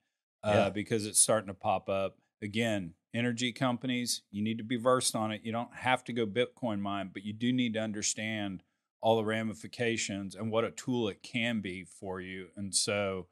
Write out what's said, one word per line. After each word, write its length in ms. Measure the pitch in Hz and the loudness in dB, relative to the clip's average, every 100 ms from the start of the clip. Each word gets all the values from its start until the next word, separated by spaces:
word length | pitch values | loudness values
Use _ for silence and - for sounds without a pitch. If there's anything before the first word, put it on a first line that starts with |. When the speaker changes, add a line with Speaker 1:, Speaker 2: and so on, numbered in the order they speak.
| _ _ _ _ | _ _ _ _
Speaker 1:
uh, 100 | 107 | 4
Speaker 2:
Yeah. 140 | 104 101 | 6 4
Speaker 1:
because 360 | 101 98 113 104 | 0 -2 -2 2
it's 140 | 92 | 4
starting 280 | - 110 98 | 4 4 0
to 60 | |
pop 340 | 92 110 95 - | -4 0 0 0
up. 300 | 98 95 - _ _ | -2 -2 -6 _ _
Again, 520 | 107 107 117 104 85 - _ | -6 -2 0 0 -4 -12 _
energy 380 | 117 123 117 123 | -4 -2 -2 -4
companies, 720 | - 131 120 131 123 120 - - | 0 -2 0 -2 -2 -2 -4 -6
you 120 | 101 | -4
need 160 | 107 113 | -2 -2
to 60 | |
be 120 | 110 123 | -2 2
versed 380 | 120 127 - 120 | 4 4 4 0
on 160 | 107 | -2
it. 100 | 104 | -4
You 80 | 113 | -4
don't 220 | 113 120 | -4 -6
have 280 | - 127 127 | -4 2 2
to 80 | - | 0
go 140 | 120 110 | 0 0
Bitcoin 540 | 101 120 - 120 101 | 2 0 -2 -4 -2
mine, 300 | 101 101 95 | -2 -4 -6
but 100 | 101 | -8
you 80 | 104 | -8
do 200 | 110 120 | -2 2
need 220 | 127 123 | 2 2
to 60 | 110 | 0
understand 840 | 110 104 101 - 110 107 101 90 - _ _ _ | -2 -2 -4 -2 -4 -4 -4 -6 -12 _ _ _
all 140 | 113 113 | 4 4
the 80 | |
ramifications 1120 | 107 110 110 104 - - 120 113 - 98 98 | 4 0 -2 -6 -8 -2 0 0 -2 -4 -6
and 160 | 92 110 | -6 -2
what 140 | 110 | 2
a 60 | 110 | 0
tool 380 | - - 123 107 | -2 -2 0 0
it 140 | 92 | -2
can 380 | - 123 117 113 | -6 -2 0 0
be 240 | 98 92 | -4 -6
for 360 | 85 - 98 92 | -10 -12 -8 -8
you. 280 | 92 92 90 - | -8 -10 -12 -10
And 180 | 98 | -4
so 540 | - - 101 101 95 90 | 0 2 2 0 -2 -6